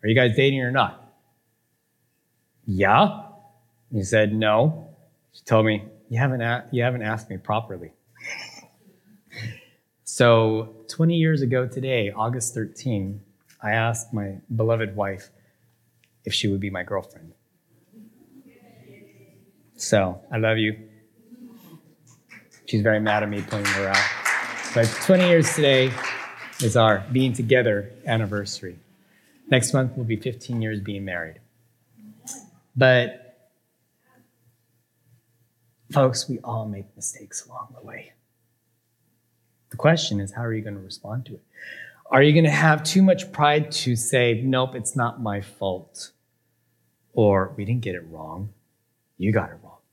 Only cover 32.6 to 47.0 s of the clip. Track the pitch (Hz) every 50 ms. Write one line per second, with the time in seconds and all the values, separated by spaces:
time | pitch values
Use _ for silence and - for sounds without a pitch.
32.6 | _ _ _ 123 135 131 127 123 123 113 - - - - _ _ _ _ _ _
33.6 | _ _ _ _ _ _ _ _ _ _ _ _ _ _ _ _ _ _ _ _
34.6 | _ _ _ _ _ _ _ _ _ _ _ _ _ _ _ _ _ _ _ _
35.6 | _ _ _ _ _ _ - 143 135 131 120 - - - 131 110 - - 113 113
36.6 | 110 107 101 98 101 - _ - - - - - - - - - - _ - -
37.6 | - - - - - - - - - - _ _ _ _ _ _ _ _ _ _
38.6 | _ _ _ _ _ _ _ _ _ _ _ _ _ _ _ _ _ _ _ _
39.6 | _ _ - - - 151 170 165 - - 107 101 98 98 - 117 120 117 113 110
40.6 | 107 107 101 98 95 95 - - - 101 110 127 123 - 107 - _ _ _ -
41.6 | - - - - - - - _ _ - - 131 139 151 151 170 165 151 143 147
42.6 | 156 160 151 151 - - - 190 190 190 180 180 - - - - 147 147 147 151
43.6 | 151 156 - - - 127 120 113 - - - 127 123 120 117 110 127 131 131 131
44.6 | 127 127 131 127 107 - - 135 120 117 - - 120 107 101 101 98 - - _
45.6 | 98 98 90 92 - _ _ - - - _ _ _ _ _ _ _ _ _ _
46.6 | _ _ _ _ _ _ _ _